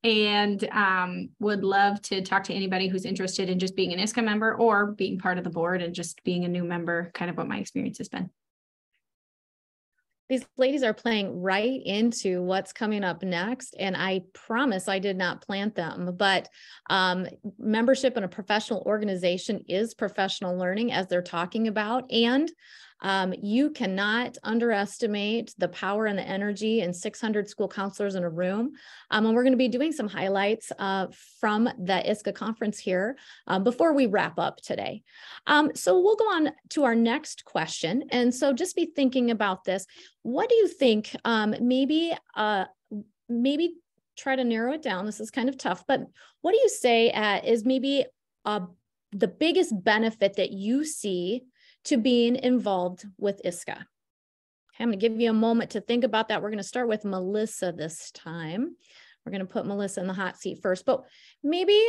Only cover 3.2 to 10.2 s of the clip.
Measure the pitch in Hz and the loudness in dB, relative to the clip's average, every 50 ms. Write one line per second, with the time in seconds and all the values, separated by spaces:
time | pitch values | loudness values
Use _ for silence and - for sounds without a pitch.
3.2 | 185 185 - - 190 180 185 180 190 185 190 190 185 175 170 185 208 214 - 247 | -4 -4 -2 -2 -2 0 0 0 -2 -2 0 0 0 0 0 -2 -2 -2 0 0
4.2 | 226 214 208 208 220 220 - - 233 226 208 202 208 208 208 - 190 190 190 185 | 0 2 0 2 0 0 2 4 4 4 6 4 2 0 0 -2 -2 -2 -2 -2
5.2 | - 185 180 180 180 175 160 165 165 175 185 180 170 170 175 175 165 - - - | -2 -2 -2 0 -4 -4 -2 -2 0 0 0 -2 -2 -4 -6 -8 -10 -10 -12 -6
6.2 | - 185 180 175 180 175 180 180 175 170 175 175 165 170 170 170 175 175 - - | -4 -2 -2 0 -2 -2 -2 -2 -2 -2 -4 -4 -2 -2 -2 -2 -4 -6 -6 -6
7.2 | 175 175 165 170 - - 208 208 208 - - 185 - - 214 - 208 - - - | -6 -6 -4 -6 -6 -6 -6 -6 -8 -6 -6 -6 -4 -6 -6 -8 -12 -10 -8 -8
8.2 | 185 - _ _ _ _ _ _ _ _ _ _ _ _ _ _ _ _ _ _ | -8 -8 _ _ _ _ _ _ _ _ _ _ _ _ _ _ _ _ _ _
9.2 | _ _ _ _ _ _ _ _ _ _ _ _ _ _ _ _ _ _ _ _ | _ _ _ _ _ _ _ _ _ _ _ _ _ _ _ _ _ _ _ _